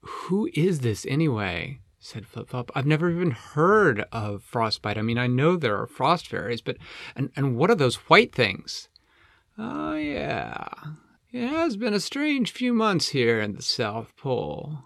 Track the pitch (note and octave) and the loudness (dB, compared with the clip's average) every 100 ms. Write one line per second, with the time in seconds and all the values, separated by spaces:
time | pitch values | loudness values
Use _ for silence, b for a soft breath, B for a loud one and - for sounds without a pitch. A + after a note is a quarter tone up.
0 | - - - F#3+ A3 - F3 D#3+ B2 G2+ | -12 -12 -2 0 0 0 2 2 0 -2
1 | - C#3 D#3+ A2+ G2 E2+ E2 C#3 - _ | -2 0 2 0 -2 -4 -6 -10 -18 _
2 | - A2+ G#2+ - - B2+ B2 - C#3 D3+ | -14 -14 -12 -14 -8 -8 -6 -2 2 2
3 | F3 E3+ F3+ A#2+ - D3 E3+ G#3+ F#3+ G#2 | 2 2 0 -2 -6 2 4 6 6 2
4 | - A#2 G#2 G2+ - B2 A2+ - G#2+ G#2 | -4 -4 -6 -6 -6 0 0 0 -4 -2
5 | A2 A#2 B2 B2 D3+ F3+ C3+ G2+ A2+ - | 0 0 2 4 4 4 0 0 -4 -2
6 | C3 F3 - - - A#2 - - D#3 B | 2 2 0 -6 -4 -6 -6 -10 -12 B
7 | B - C3+ - C#3 A#2 E3+ A3+ C3 - | B -6 -6 -2 -2 2 2 4 2 0
8 | - F3 A#3+ - A2 F#2 - - - _ | 6 6 6 2 0 0 -10 -14 -14 _
9 | b b b b b - A3 C#4+ D4+ D#4 | b b b b b -12 -10 -6 -4 -4
10 | D4+ - C#3 G#2+ A#1 - - - D3+ D#3 | -4 -4 -4 -4 -6 -10 -12 -12 -14 -16
11 | B B _ B3 A#3+ D#4 E4 G3 A#3+ G#3 | B B _ -8 -4 -2 -2 0 -2 -2
12 | - C#4 D4+ C#4 A3 - B3 A#3 A3 F3+ | -2 -2 0 0 -2 0 0 2 4 2
13 | - C#3 A#2 A#2 G#2 G2 - - A2 A2 | 0 2 4 4 0 -4 -4 -2 -2 -4
14 | A2+ _ C#3 A#2+ D2+ D2 C#3+ D3+ | -10 _ -2 -2 -2 -6 -8 -12